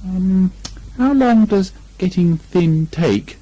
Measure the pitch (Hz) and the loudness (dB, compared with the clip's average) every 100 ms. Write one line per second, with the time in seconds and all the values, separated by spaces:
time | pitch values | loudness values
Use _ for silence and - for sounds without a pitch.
0 | 190 185 185 185 185 - - - - - | -8 -4 0 2 0 -2 -18 -18 -18 -4
1 | 247 277 254 233 220 202 190 - - - | 0 2 4 4 4 2 -2 -6 -20 -6
2 | 185 185 175 165 - 185 170 160 156 - | -4 0 0 0 -2 0 2 0 -2 -2
3 | 165 101 - - | 0 0 -4 -18